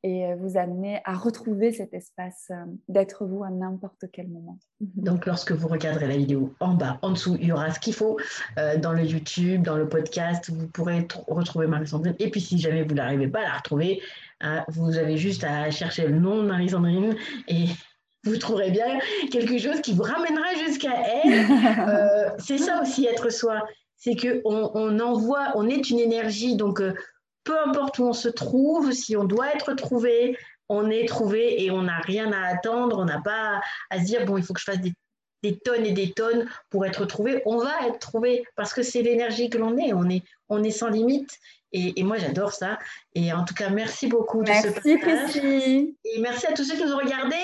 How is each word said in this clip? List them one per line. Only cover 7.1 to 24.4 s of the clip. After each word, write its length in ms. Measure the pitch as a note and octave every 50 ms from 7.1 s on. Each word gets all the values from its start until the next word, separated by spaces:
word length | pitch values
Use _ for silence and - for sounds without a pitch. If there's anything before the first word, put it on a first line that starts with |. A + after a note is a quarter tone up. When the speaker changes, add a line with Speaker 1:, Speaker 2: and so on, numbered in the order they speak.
Speaker 2:
dessous, 260 | F#3 F3 - F3+ F3+ E3+
il 80 | E3+ E3+
y 40 |
aura 200 | E3 C#3+ D3+ D#3+
ce 80 | E3 -
qu'il 140 | - A#3 G#3+
faut, 240 | - G#3+ A3 G#3+ G#3+ - - - - D#3 - - D#3
euh, 180 | D3+ D3+ D3+
dans 160 | D#3+ D3+ E3
le 120 | E3 E3 E3
YouTube, 580 | D#3 D#3+ D#3+ D#3 - - F3+ F3 F3+ F#3+ F#3
dans 140 | E3+ E3 D#3
le 120 | D#3 D#3 D3+
podcast, 600 | D#3+ D#3+ D#3 - - F3 E3+ E3+ E3+ E3+ - -
vous 180 | E3 D#3+ E3 D#3+
pourrez 380 | - F3 E3+ F3 E3+ E3+ E3+
tr-, 180 | E3+ - - -
retrouver 400 | - D#3+ E3+ E3+ - - E3 D#3+
Marie-Sandrine. 480 | D#3 D#3 D3 D#3 D3 D3+ D#3 D#3+ F3+ E3+ -
Et 100 | G#3+ G#3+
puis, 100 | - G3+
si 180 | E3+ - F#3 E3+
jamais 260 | D3+ D#3+ D#3+ D#3+ D#3
vous 100 | D#3 D3
n'arrivez 320 | C#3 B2+ B2 C#3+ C#3 C3+
pas 140 | C3+ - A3
à 40 | G#3
la 80 | D3+ D3
retrouver, 440 | - - - D3+ C#3+ D#3+ F#3 G3 - - - - - - - _ _
hein, 240 | - D3+ D#3 D#3+ - -
vous 280 | D#3+ E3 E3 E3 D#3+ D#3+
avez 180 | D#3+ D3+ D#3
juste 260 | D#3 E3+ G3+ F#3+ E3+ -
à 260 | D3 D3 D3 D3+ D#3
chercher 340 | D3+ - E3+ E3+ - - E3
le 120 | D3 D3 D#3+
nom 220 | F3 F#3+ G#3 A3
de 40 | G#3+ G3+
Marie-Sandrine 680 | F#3 F3 F3 F#3 F#3 F3 F3 E3+ F3 F#3 G3+ A3 A3 A3 - - C#4 B3 - -
et 160 | E3+ E3+ E3+ F3 E3+ - - - _ _ _ _ _ _ -
vous 120 | G#3 A3
trouverez 340 | B3 - - A3 G3 G3 F#3
bien 280 | F#3 G#3 A#3 B3 C4+ D4+ - G#4+ G#4+ G4+ D#4 C4
quelque 240 | C4 A#3+ A#3 A3 B3+ A#3+
chose 220 | G3+ C#4 D#4+ D4
qui 120 | D4 B3 G3
vous 80 | F3 G#3+
ramènera 500 | - C#4 E4+ E4+ E4 D4+ D#4 D#4 F4+ F#4 D4+ D#4+
jusqu'à 260 | D#4+ C4+ - - C#4 A#3+ A3 A#3 G3+ A3+ C4+ D#4+
elle. 220 | D4 A#3 A3+ G#3+
Speaker 1:
<laughs> 420 | G#3 C#4 A#3+ A3 A#3 A3 A3 F#3 G#3
Speaker 2:
Euh, 420 | G#3 G#3 G#3 G3+ G3+ G#3 G#3 - - -
c'est 200 | - - C#4 C#4
ça 220 | D#4+ F#4+ F4 E4+
aussi, 240 | C#4+ C4 - C4 C4+
être 240 | A#3 A#3 A#3 A#3+ A#3
soi. 320 | A3 - A#3 A3+ A3 G#3+ G#3+ - - _ _ _ _
C'est 180 | _ - A#3+ A#3
que 260 | - B3 B3 A#3+ B3+